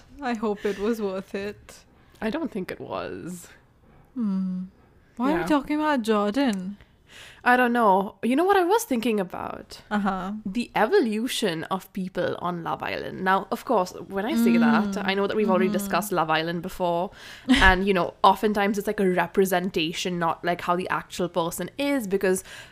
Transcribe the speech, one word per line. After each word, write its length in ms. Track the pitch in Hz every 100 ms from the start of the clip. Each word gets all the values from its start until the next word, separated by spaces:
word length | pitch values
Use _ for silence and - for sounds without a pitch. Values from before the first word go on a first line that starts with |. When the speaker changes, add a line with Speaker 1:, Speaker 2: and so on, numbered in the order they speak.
| - -
Speaker 1:
I 120 | 277 233
hope 300 | 220 202 214
it 140 | 196
was 220 | 208 226
worth 320 | 202 190 190 202
it. 440 | 202 202 - - - _ _ -
Speaker 2:
I 80 | 220
don't 220 | 294 311
think 200 | 208 180
it 80 | -
was. 680 | - 95 - 92 160 180 - - _ _ _ - _
Speaker 1:
Hmm. 500 | 262 214 190 190 185 185 - _ _ _ -
Why 140 | 254
are 40 | 330
Speaker 2:
Yeah. 40 |
Speaker 1:
we 40 | 320
talking 280 | 302 262 302
about 240 | 302 285
Jordan? 720 | 214 214 208 214 277 196 185 202 - _ _ - - -
Speaker 2:
I 140 | 247 247
don't 160 | 247
know. 420 | 240 220 190 196 -
You 120 | 226 262
know 80 | 370
what 100 | 392
I 80 |
was 200 | 349 440
thinking 360 | - 247 240 214
about? 600 | 185 - - - - - -
Speaker 1:
Uh-huh. 420 | 214 196 190 185 214 196
Speaker 2:
The 260 | 196 233 -
evolution 880 | 214 392 247 214 247 - 208 160 -
of 260 | 190 -
people 440 | - 185 - 139 -
on 240 | 175 175
Love 180 | 160 156
Island. 400 | - 95 - -
Now, 240 | 190 190 196
of 140 | 240 -
course, 280 | 220 180 - -
when 180 | 196 208
I 100 | 226
say 220 | 233 233
that, 320 | 226 220 208
Speaker 1:
Mm. 140 | 196 190
Speaker 2:
I 60 | 196
know 120 | 202
that 80 | 214
we've 140 | 202
already 160 | 185 185
Speaker 1:
Mm-hmm. 80 |
Speaker 2:
discussed 380 | 208 202 180 214
Love 180 | 175 160
Island 320 | 160 165 170
before. 480 | 180 - 180 170 190 - - - -
Speaker 1:
<laughs> 20 |
Speaker 2:
And, 360 | 254 190 185 196
you 60 |
know, 200 | 185 170 -
oftentimes 540 | 202 190 220 208 202 202
it's, 100 | 202
like, 120 | 208
a 80 | 196
representation, 1120 | 180 170 - 190 180 180 175 160 170 196 175
not, 260 | 165 - 175
like, 160 | 175
how 140 | - 175
the 120 | 185
actual 380 | 156 - - 175
person 400 | 180 165 - 180 -
is, 300 | 285 285 202
because 360 | 196 196 185 - - -